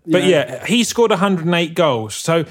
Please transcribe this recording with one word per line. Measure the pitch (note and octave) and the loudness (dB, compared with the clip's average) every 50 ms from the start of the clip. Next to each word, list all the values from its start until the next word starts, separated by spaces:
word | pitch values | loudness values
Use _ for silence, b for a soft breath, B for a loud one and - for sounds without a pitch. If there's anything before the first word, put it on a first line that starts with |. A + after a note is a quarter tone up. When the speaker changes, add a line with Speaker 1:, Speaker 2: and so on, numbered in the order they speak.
| - | -4
Speaker 1:
You | D#3+ D#3+ | 0 0
Speaker 2:
but | F#3 F#3 | 2 4
Speaker 1:
know. | F#3 | 4
Speaker 2:
yeah, | F3 D3+ C3 - - - - | 2 2 2 -2 -6 -10 -6
he | - G#3 A#3+ A#3 | -2 0 0 0
scored | - - - A#3 A3 | 0 0 0 2 2
a | G#3+ E3+ | 2 2
hundred | F#3+ G3+ F#3+ F3+ D#3 | 0 0 0 0 0
and | E3+ F3 | 0 0
eight | E3+ F3 D#3+ E3+ | 0 0 -2 0
goals. | F3+ E3+ D3+ B2+ A2+ A2 G#2 - | 0 0 2 0 0 -4 -6 -10
So | - - - E3 E3+ D#3 B | -8 -4 -2 -2 -2 -2 B